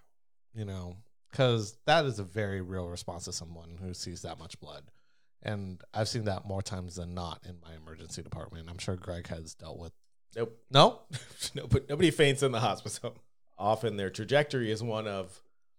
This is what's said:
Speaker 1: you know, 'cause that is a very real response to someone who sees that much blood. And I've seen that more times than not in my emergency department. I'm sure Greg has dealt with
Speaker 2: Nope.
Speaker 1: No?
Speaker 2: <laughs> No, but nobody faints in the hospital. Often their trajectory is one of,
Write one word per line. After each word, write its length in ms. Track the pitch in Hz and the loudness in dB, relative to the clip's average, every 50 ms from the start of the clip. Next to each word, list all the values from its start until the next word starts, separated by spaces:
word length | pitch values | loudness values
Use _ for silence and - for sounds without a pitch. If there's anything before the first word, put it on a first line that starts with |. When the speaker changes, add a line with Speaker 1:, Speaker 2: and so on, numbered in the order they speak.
| - - - - _ _ _ _ _ _ - | -20 -20 -20 -20 _ _ _ _ _ _ -8
Speaker 1:
you 100 | 113 107 | -6 -6
know, 320 | 101 98 92 90 87 87 95 - - - _ _ - - | -6 -6 -6 -8 -8 -10 -14 -16 -20 -20 _ _ -12 0
'cause 440 | - 135 127 120 113 107 101 - - - | 4 4 4 4 4 0 -2 -8 -6 4
that 200 | - 156 170 151 | 6 6 6 6
is 120 | 139 113 104 | 4 0 -2
a 40 | 98 | -6
very 380 | 87 90 110 104 98 98 95 | -6 -2 -2 -2 0 -2 -4
real 260 | 92 87 95 92 87 87 | -4 -4 -4 -4 -4 -4
response 380 | 87 85 - - 85 85 - | -6 -8 -8 -8 -8 -8 -8
to 80 | 95 90 | -8 -8
someone 440 | - 85 82 85 80 80 82 85 85 | -8 -10 -10 -14 -14 -14 -14 -12 -10
who 120 | 92 92 90 | -8 -8 -8
sees 280 | - - 92 87 85 | -8 -8 -8 -8 -8
that 180 | - 87 82 - | -8 -10 -10 -10
much 180 | 160 - - - | -12 -14 -14 -14
blood. 280 | - - - 71 - - - - _ _ _ _ _ _ _ _ - | -14 -14 -14 -16 -16 -18 -20 -20 _ _ _ _ _ _ _ _ -6
And 380 | 107 104 101 98 92 92 85 - - - | -6 -4 -4 -6 -8 -10 -12 -14 -8 -2
I've 140 | 107 110 - | -2 -2 0
seen 160 | - 120 107 | 0 -2 0
that 200 | 104 95 - - | 0 -2 -2 -4
more 160 | 101 95 98 | -4 -4 -4
times 340 | 95 - 98 92 90 90 85 | -4 -4 -6 -6 -6 -8 -8
than 180 | 90 85 87 87 | -8 -8 -6 -6
not 320 | 90 87 85 80 - - | -6 -6 -6 -8 -10 -12
in 140 | 90 90 87 | -16 -16 -16
my 160 | 82 82 82 | -16 -16 -16
emergency 480 | 78 78 80 80 80 82 80 - - 76 | -16 -14 -16 -14 -14 -14 -12 -10 -12 -10
department. 460 | 73 - 78 78 - - 82 82 82 | -10 -8 -10 -10 -10 -12 -12 -12 -10
I'm 80 | 87 87 | -10 -8
sure 180 | - - 92 | -2 -2 -2
Greg 320 | 90 - - 87 87 - - | -2 -2 -6 -6 -6 -6 -6
has 260 | - 80 82 82 - | -8 -8 -8 -10 -12
dealt 220 | - - 80 78 82 | -14 -12 -12 -10 -10
with 120 | 87 82 - - _ _ _ _ _ - - | -10 -12 -12 -16 _ _ _ _ _ -12 -4
Speaker 2:
Nope. 220 | 113 117 - - - - - | -4 -4 -4 -4 -12 -10 4
Speaker 1:
No? 300 | 131 139 160 - - - - - 151 - - - | 10 10 10 10 8 2 -12 -12 -12 -12 -12 -12
Speaker 2:
<laughs> 260 | - - - - - | -12 -8 -8 -6 -6
No, 100 | 135 127 123 | -6 -2 4
but 220 | 120 131 - - | 4 4 4 2
nobody 220 | 143 147 180 160 | 0 6 6 6
faints 300 | 151 - 151 139 135 131 139 | 8 8 8 8 8 6 4
in 80 | 135 120 | 2 4
the 60 | 110 | 4
hospital. 560 | 110 107 95 - - 104 - - - 117 113 - - - - - - - _ - | 2 2 2 0 -4 -8 -8 -6 -6 -8 -10 -10 -20 -20 -20 -20 -20 -20 _ 0
Often 400 | 95 104 110 107 117 113 104 101 | 4 4 4 4 4 -2 0 0
their 120 | 98 92 | -2 -2
trajectory 600 | 92 - 107 98 127 143 151 147 - 127 120 107 | -2 -4 -2 4 4 4 4 4 0 0 0 0
is 100 | 110 107 | -2 -2
one 260 | 113 117 110 110 107 107 | -2 -2 -2 -2 -2 -4
of, 340 | 101 98 92 90 - - - - - _ _ _ _ | -4 -4 -6 -8 -10 -18 -20 -20 -20 _ _ _ _